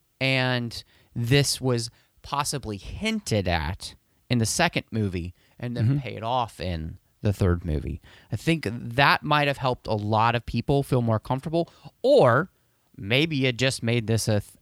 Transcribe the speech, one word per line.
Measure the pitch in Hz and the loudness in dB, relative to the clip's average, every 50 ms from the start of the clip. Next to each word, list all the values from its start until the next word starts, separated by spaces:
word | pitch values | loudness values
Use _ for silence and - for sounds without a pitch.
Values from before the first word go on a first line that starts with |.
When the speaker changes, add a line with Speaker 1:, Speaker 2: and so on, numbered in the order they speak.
| _ _ _ - | _ _ _ -4
Speaker 1:
And | 131 135 135 131 127 127 127 123 120 117 - - - _ _ _ _ _ - | -2 0 2 2 2 0 0 -2 -2 -6 -8 -12 -16 _ _ _ _ _ -6
this | 120 120 113 135 143 139 - - - | -4 0 2 4 4 4 2 -2 -2
was | 127 131 123 117 113 117 _ _ _ _ _ _ | 0 0 0 0 -2 -6 _ _ _ _ _ _
possibly | - - - 139 147 - - 139 - 110 104 | -12 -8 -4 -4 -4 -4 -4 -8 -6 -8 -10
hinted | 101 - - - - 190 220 220 214 - - 113 104 90 92 | -10 -10 -12 -10 -6 -4 -4 -4 -4 -2 -2 0 0 0 0
at | 85 82 76 78 95 - - - - _ _ _ _ _ _ - | -2 -2 -2 -4 -6 -8 -10 -16 -16 _ _ _ _ _ _ -2
in | 123 120 | 0 0
the | 113 | 2
second | 110 - - 170 175 - 139 - - | 0 2 2 2 2 2 -2 -6 -4
movie | - 113 107 98 87 92 85 87 - _ _ _ _ - | -4 -2 -2 -2 -2 -4 -6 -8 -12 _ _ _ _ -10
and | 120 123 120 | -10 -8 -4
then | 120 110 | 0 0
Speaker 2:
Mm-hmm. | 117 139 147 | 2 0 0
Speaker 1:
paid | 131 113 107 104 | -2 -6 -10 -8
off | 104 113 123 127 120 110 - - | -6 -4 -2 -2 -2 -4 -6 -8
in | - 92 90 80 80 82 87 - _ _ _ - | -6 -4 -4 -4 -6 -8 -10 -14 _ _ _ -4
the | - 107 | -2 0
third | 98 - 101 90 85 87 85 | 0 2 2 2 2 2 0
movie. | 85 76 71 69 78 73 - _ - - - - - | -2 -2 -2 -2 -4 -8 -10 _ -18 -20 -20 -12 -8
I | - | -8
think | 113 - 160 165 156 - 98 | -4 0 0 0 0 0 -4
that | 113 117 - 117 117 131 143 151 175 - | -6 -6 -8 -6 0 2 4 4 4 2
might | - 151 151 147 147 143 | 0 0 0 2 2 0
have | 135 - | -2 -2
helped | - 127 123 - - | -2 -2 -2 -2 -4
a | - 113 | -4 -4
lot | 104 104 104 110 107 113 117 117 | -2 0 0 2 4 4 4 2
of | 120 - | 0 -4
people | - - 117 - - 143 143 | -4 -4 -4 0 0 0 0
feel | 135 - 147 127 | 0 0 0 0
more | 120 113 113 107 | 2 2 0 0
comfortable, | - - 127 135 - 160 151 170 165 - _ _ - - _ _ | 0 -2 -6 -4 -4 -4 -2 -2 -2 -4 _ _ -20 -20 _ _
or | - 247 294 523 - 123 117 135 180 - _ _ _ _ _ _ _ _ - | 4 6 6 8 8 8 6 4 2 -2 _ _ _ _ _ _ _ _ -16
maybe | - 95 98 117 135 156 170 156 135 131 | -10 -4 0 2 2 2 2 0 0 0
it | 131 123 110 | 0 0 0
just | 127 131 - - | 0 0 0 -2
made | - 113 117 120 110 | -2 0 0 0 0
this | 104 113 110 - | 0 0 0 2
a | - 107 104 | 2 0 0
th-, | - - - - | 0 -4 -12 -6